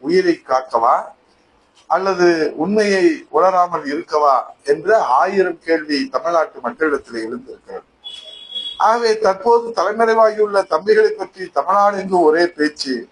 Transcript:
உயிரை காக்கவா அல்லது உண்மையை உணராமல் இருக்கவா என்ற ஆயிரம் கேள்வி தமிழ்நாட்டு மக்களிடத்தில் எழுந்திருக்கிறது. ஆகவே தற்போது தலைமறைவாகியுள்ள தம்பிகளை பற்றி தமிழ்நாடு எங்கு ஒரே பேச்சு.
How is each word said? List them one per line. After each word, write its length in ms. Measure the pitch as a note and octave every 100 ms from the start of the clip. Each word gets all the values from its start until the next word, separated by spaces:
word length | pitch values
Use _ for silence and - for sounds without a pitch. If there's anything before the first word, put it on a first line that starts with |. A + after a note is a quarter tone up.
| C3
உயிரை 280 | F3+ F#3 D#3+ -
காக்கவா 460 | C3 - A#2+ A#2 E3 - - _ _ _ _ _ _ _ E3
அல்லது 320 | F#3+ F3+ F3 E3+ D3+ -
உண்மையை 420 | E3 G#3 G#3 F#3+ F3 D3 - D3+
உணராமல் 480 | F3+ F#3 F3+ E3 C#3+
இருக்கவா 440 | C#3+ E3+ D#3 D3 B2+ - - -
என்ற 180 | D3+ E3+ A3 D#3+ B2+
ஆயிரம் 400 | F3+ G3 F3+ E3+ -
கேள்வி 320 | D#3+ D3+ C#3+ C3+
தமிழ்நாட்டு 460 | B2+ E3 E3+ D3+ C#3+ A#2+
மக்களிடத்தில் 580 | A#2+ D#3 C#3+ - A#2 A2+
எழுந்திருக்கிறது. 640 | A#2+ - - _ - _ _ - - - - - - - - G#3
ஆகவே 220 | A#3 A#3 A3 F#3+
தற்போது 400 | F#3+ A#3 A#3 A#3 -
தலைமறைவாகியுள்ள 800 | F3+ A3 A3+ A3+ A3 G#3 G#3 G3+ F#3+
தம்பிகளை 380 | D#3+ G3 A3 G#3+ G3+
பற்றி 260 | F#3 F#3+ F3+ C#3
தமிழ்நாடு 400 | D#3 G3 G3+ G3+
எங்கு 160 | F#3+ F#3 D#3
ஒரே 160 | D#3+ E3+ D#3+
பேச்சு. 360 | D3+ D3+ C#3 B2 -